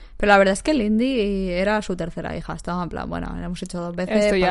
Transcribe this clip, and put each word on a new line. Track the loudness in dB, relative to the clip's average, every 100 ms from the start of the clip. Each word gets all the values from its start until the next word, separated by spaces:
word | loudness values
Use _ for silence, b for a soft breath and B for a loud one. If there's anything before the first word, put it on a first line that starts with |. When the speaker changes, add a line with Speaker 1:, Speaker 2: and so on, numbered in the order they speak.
| B 0
Speaker 1:
Pero | 6
la | 6
verdad | 6
es | 2
que | 0 0
Lindy | 2 2 2 2 0 0 -2
era | 0 0 0
su | -2 -4
tercera | -6 -6 -6 -6
hija, | -8
estaba | -8 -6 -4
en | -4
plan, | -6 -6
bueno, | -6 -6 -6
la | -8
hemos | -8
hecho | -8 -8
dos | -6 -6
veces, | 0 2 4
Speaker 2:
Esto | 4
ya | 4